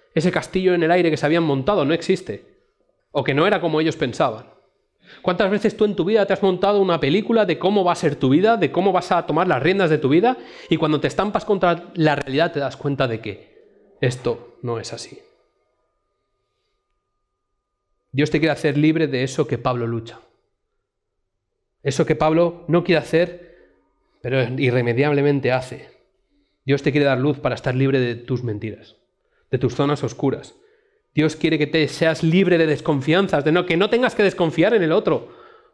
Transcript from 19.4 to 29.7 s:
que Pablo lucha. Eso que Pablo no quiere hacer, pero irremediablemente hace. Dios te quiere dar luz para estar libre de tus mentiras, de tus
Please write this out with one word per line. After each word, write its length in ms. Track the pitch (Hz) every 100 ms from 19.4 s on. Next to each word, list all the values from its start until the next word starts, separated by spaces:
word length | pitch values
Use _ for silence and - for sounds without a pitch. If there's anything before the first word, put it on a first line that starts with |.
| 147
que 100 | 117
Pablo 300 | 123 123 117
lucha. 320 | 117 117 - _ _ _ _ _ _ _ _ _ _ _ _ _ _ _ _
Eso 240 | 139 131 170
que 80 |
Pablo 500 | 156 156 160 170 170 -
no 160 | 165
quiere 160 | 170 160
hacer, 720 | - 160 180 - - - _ _ _ _ _ _
pero 200 | 127 131 120 131
irremediablemente 920 | 127 123 120 120 147 143 143 143 135
hace. 460 | 127 127 113 - _ _ _ _ _ _ _
Dios 180 | - 139
te 80 | 143
quiere 160 | 135 143
dar 120 | 127
luz 200 | 139 143
para 160 | 139
estar 220 | 120 - 127
libre 240 | 135 135
de 160 | 123 117
tus 260 | - 123
mentiras, 540 | 123 104 110 - - _ _ _ _ _ _
de 60 | 131
tus 180 | 127